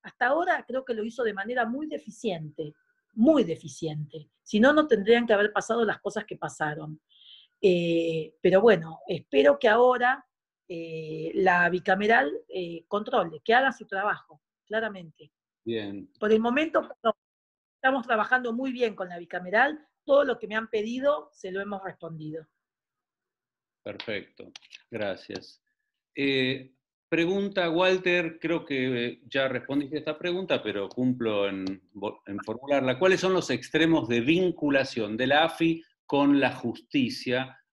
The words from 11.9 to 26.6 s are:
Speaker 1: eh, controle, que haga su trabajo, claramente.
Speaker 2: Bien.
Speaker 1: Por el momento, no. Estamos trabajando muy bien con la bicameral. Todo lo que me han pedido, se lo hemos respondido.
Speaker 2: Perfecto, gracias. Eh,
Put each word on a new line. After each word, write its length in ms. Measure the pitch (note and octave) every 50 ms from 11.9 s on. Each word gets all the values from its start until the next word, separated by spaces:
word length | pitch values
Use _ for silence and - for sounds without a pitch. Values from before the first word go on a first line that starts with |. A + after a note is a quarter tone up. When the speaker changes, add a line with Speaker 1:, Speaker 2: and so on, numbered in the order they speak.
| F#3+ G3 G#3 G#3 A3+ B3 C4+ D4 - - - _
Speaker 1:
eh, 360 | - F#3+ F3+ E3+ E3+ D#3+ -
controle, 540 | _ G3 G#3 G#3+ A#3 C#4 A3+ F3+ E3+ D#3+ D3+ _
que 80 | -
haga 200 | A3+ B3+ C4+ C4+
su 120 | - - G#3+
trabajo, 540 | G#3+ G3 F#3+ G3+ G#3 F3 D3+ - _ D3+ _ _ _ _ _ _
claramente. 680 | _ G#3 A3 A3+ G#3+ G3+ F#3 F3 D#3+ _ _ D#3 D3 _ _ _ _ _ _ _
Speaker 2:
Bien. 440 | A2+ A#2 A2 G#2 G2+ G2+ G2 F#2+ _ _ _
Speaker 1:
Por 100 | G#3+ G#3+
el 80 | A3 A3
momento, 500 | A3+ A#3+ B3 C#4+ D#4+ D#4+ - A3 - - - _
no. 140 | - A3+ - _ _ _ _ _ _ _ _ _ _ _ _
Estamos 320 | _ - C4 C4+ C4 A#3
trabajando 460 | B3 A#3+ G#3+ G#3 - B3+ B3+ B3 A#3+
muy 200 | A3+ A#3+ C4+ C4+
bien 220 | A#3+ B3 A#3+ A3+ G3
con 140 | - F#3 F3+
la 100 | F3 F3
bicameral. 680 | F3 _ - F3+ F3+ F3+ G3 A3 B3+ D4 D4+ - _ _ _ _ _
Todo 200 | - C#4 C4 D4
lo 140 | C4+ A#3 -
que 80 | -
me 80 | F#3+ G#3+
han 140 | A3 A3+ A3
pedido, 600 | - G#3+ G#3 A3+ A#3+ B3+ C4 C#4+ D4 D4+ - _
se 180 | _ _ - F#3
lo 100 | F3+ G3
hemos 220 | G3+ G3+ G3+ F#3+
respondido. 640 | F#3+ F#3 - _ E3+ E3 E3 D#3 D#3 D3+ D#3 D#3+ D3+ _ _ _ _ _ _ _ _ _ _ _ _ _ _ _ _ _ _ _ _ _ _ _ _ _ _ _
Speaker 2:
Perfecto, 680 | _ G#2 G2+ G2 - - G#2+ G2 - _ _ _ - - _ - _ _ - - _ _
gracias. 720 | A#2+ A2 G#2 G2 F#2 - - - G2 F#2 - - - _ _ _ _ _ _ _ _ _ _ _ _
Eh, 580 | - C#3 C#3 C3+ C3+ C3 B2+ C3 C3